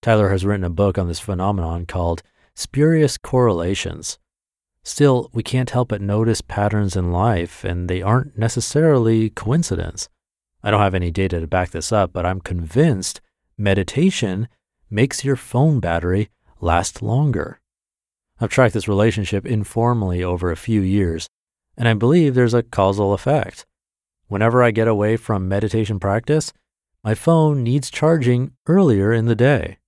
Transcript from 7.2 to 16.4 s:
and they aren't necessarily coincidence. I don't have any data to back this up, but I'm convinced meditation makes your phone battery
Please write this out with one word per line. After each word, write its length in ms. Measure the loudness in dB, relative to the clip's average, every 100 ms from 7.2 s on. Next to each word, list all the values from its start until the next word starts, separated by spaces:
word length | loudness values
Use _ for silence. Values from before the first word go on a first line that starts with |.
| 0 0 -4 -8
and 240 | -8 -6 -4
they 140 | -4
aren't 340 | 0 0 0 -4
necessarily 920 | -2 -2 -2 2 4 4 4 2 0
coincidence. 800 | -4 -2 -2 0 -4 -6 -10 -14 _ _ _ _ _
I 80 | 0
don't 100 | 2
have 140 | 2 0
any 160 | -2
data 280 | -2 -2 -2
to 60 | -2
back 240 | -2 -2
this 220 | -6 -2
up, 220 | 0 0
but 120 | -2 -4
I'm 140 | -4
convinced 800 | -6 -8 -4 2 2 2 -4 -10 _ _ _ -4
meditation 880 | 0 0 0 0 0 0 -4 -4 -8 _ _ _ _
makes 360 | 0 0 0 -4
your 100 | -4
phone 460 | -2 0 2 2
battery 480 | 0 -2 0 0 -2 _